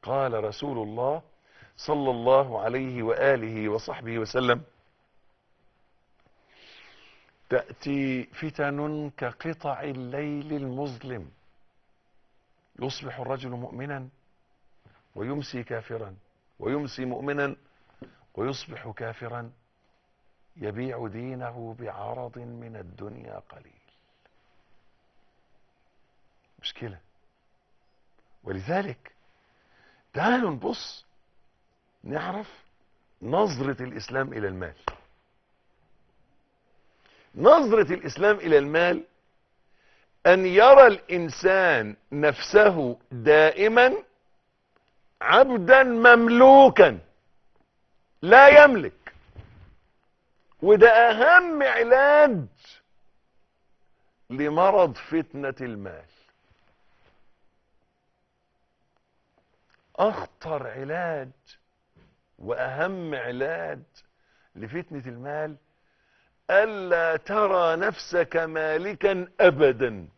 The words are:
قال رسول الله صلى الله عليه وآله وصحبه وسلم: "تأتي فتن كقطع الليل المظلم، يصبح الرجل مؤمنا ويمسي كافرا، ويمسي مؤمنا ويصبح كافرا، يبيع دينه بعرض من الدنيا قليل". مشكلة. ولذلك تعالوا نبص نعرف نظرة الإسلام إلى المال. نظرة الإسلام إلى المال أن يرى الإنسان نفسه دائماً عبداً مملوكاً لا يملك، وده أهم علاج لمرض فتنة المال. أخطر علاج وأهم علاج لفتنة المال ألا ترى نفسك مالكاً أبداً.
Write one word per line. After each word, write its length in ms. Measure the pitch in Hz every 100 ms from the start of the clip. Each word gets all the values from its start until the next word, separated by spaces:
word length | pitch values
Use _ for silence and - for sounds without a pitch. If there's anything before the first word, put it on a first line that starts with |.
قال 420 | - 135 135 113
رسول 340 | 104 104 143 123
الله 440 | 107 110 127 156 _ _ _ _ - _
صلى 340 | - 147 135
الله 500 | 123 117 135 135 110
عليه 420 | 110 123 131 123
وآله 680 | 113 113 135 135 110 110 107
وصحبه 500 | 107 - - 117 117
وسلم: 440 | 110 123 123 120 - _ _ _ _ _ _ _ _ _ _ _ _ _ _ _ _ _ _ _ - - - _ _ _ _ _ _
"تأتي 760 | 131 - 117 - 139 135 127
فتن 880 | 120 - 156 - 143 143 147 151 147 -
كقطع 680 | 127 113 165 160 151 131
الليل 720 | 143 131 123 135 147 147 147
المظلم، 760 | 147 135 127 143 123 135 123 76 _ _ _ _ _ _ _ _ _ _ _ _ _ _ -
يصبح 400 | 127 - 135 123
الرجل 320 | 123 135 131
مؤمنا 580 | 120 120 120 139 139 127 _ _ _ _ _ _ _ _ _ _
ويمسي 480 | - 110 147 135 127
كافرا، 540 | 117 117 107 113 107 95 _ _ _ _
ويمسي 460 | 104 139 143 131
مؤمنا 520 | 127 123 139 143 143 - _ _ _ _ - _ _
ويصبح 540 | - 117 135 - 113 117 107
كافرا، 540 | 113 117 120 120 117 123 _ _ _ _ _ _ _ _ _ _
يبيع 500 | 104 104 127 120 113
دينه 680 | 104 123 127 123 120 117 113
بعرض 580 | 117 95 104 120 123 123
من 380 | 120 117 117 110
الدنيا 640 | 90 92 104 117 117 -
قليل". 340 | _ - _ _ _ _ _ _ _ _ _ _ _ _ _ _ _ _ _ _ _ _ _ _ _ _ _ _ _ _ _ _
مشكلة. 360 | - - 117 87 _ _ _ _ _ _ _ _ _ _ _ _ _ _
ولذلك 680 | - 95 95 180 202 120 - _ _ _ _ _ _ _ _ _ _
تعالوا 380 | - 185 247 220
نبص 560 | 139 - - - - _ _ _ _ _ _ _ _ _ _
نعرف 600 | - 143 - 190 214 - _ _ _ _ _ _
نظرة 600 | 107 160 208 131 135 135
الإسلام 500 | 127 107 104 131 135
إلى 160 | 120 101
المال. 260 | 92 87 78 - - _ _ _ _ _ _ _ _ _ _ _ _ _ _ _ _ _ _ _ _ _ _ _
نظرة 600 | - 180 320 269 220 185
الإسلام 420 | 180 151 - 196 208
إلى 220 | 170 151
المال 460 | 143 156 175 170 - _ _ _ _ _ _ _ _ _ _ _ -
أن 200 | 185 185
يرى 400 | 185 240 277 254
الإنسان 1120 | 196 - 175 170 - 185 190 180 139 107 107 _
نفسه 840 | 143 151 143 - 208 214 175 131 120 _
دائماً 840 | 127 113 151 156 165 208 226 247 403 - _ _ _ _ _ _ _ _ _ _ _
عبداً 640 | 117 185 269 240 175 262
مملوكاً 1160 | 262 233 233 240 233 240 262 269 269 - 175 101 - _ _ _ _ _ _ _ _ _ _ _
لا 420 | 160 233 277 294
يملك، 500 | 294 233 143 - - - _ - - - - _ _ _ _ _ _ _ _ _
وده 260 | 170 208 226
أهم 720 | 226 233 220 269 359 359 311
علاج 840 | 269 233 233 254 285 294 294 208 123 _ - - _ _ _ _ _ _ _ _ _ _ _ _ _ _ _
لمرض 680 | 127 147 151 185 196 170 120
فتنة 580 | - 160 156 139 151 -
المال. 440 | 127 107 98 80 - _ _ _ _ _ _ _ _ _ _ _ _ _ _ _ _ _ _ _ _ _ _ _ _ _ _ _ _ _ _ _ _ _ _ _ _ _ _ -
أخطر 680 | 202 214 - _ 165 151 123
علاج 600 | 117 135 165 175 156 131 _ _ _ _ _ _ _ _ _ _ _
وأهم 760 | 98 120 131 135 175 190 170
علاج 680 | 139 120 123 135 165 165 147 - _ _ _ _ _ _ 87
لفتنة 460 | 107 151 175 147 127
المال 500 | 120 135 147 156 143 _ _ _ _ _ _ _ _ -
ألا 680 | 185 220 208 185 175 165 160
ترى 600 | - 202 208 190 170 165
نفسك 600 | 196 175 - 175 165 165
مالكاً 920 | 165 160 156 156 185 202 202 190 180 _
أبداً. 680 | 180 143 147 120 127 107 82